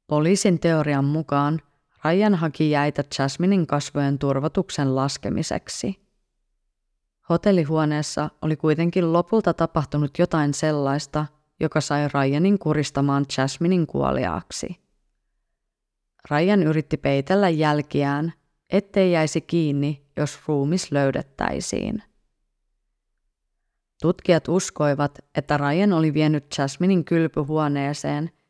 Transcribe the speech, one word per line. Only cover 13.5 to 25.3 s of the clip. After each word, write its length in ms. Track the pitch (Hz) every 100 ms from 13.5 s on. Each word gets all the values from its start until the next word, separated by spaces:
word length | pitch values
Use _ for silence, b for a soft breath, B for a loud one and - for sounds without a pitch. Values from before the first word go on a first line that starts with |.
| - 170 185 156
kuoliaaksi. 920 | 139 135 131 90 82 - - - 180 _ _ _ _ _ _ _ _ _ _ _ _ _ _ -
Ryan 320 | 147 180 208
yritti 340 | 156 156 147 156
peitellä 520 | 139 139 139 190 196
jälkiään, 840 | 160 151 147 143 143 143 143 165 - _ _ _
ettei 420 | 196 202 202 185
jäisi 300 | 170 156 165
kiinni, 640 | - 170 156 143 143 147 _ -
jos 220 | 147 - -
ruumis 440 | 147 139 180 -
löydettäisiin. 1120 | 143 139 - - - 50 - - - 50 - - _ _ _ _ _ _ _ _ _ _ _ _ _ _ _ _ _ _ _
Tutkijat 460 | 160 180 - 165 -
uskoivat, 720 | 175 - - 147 139 143 - _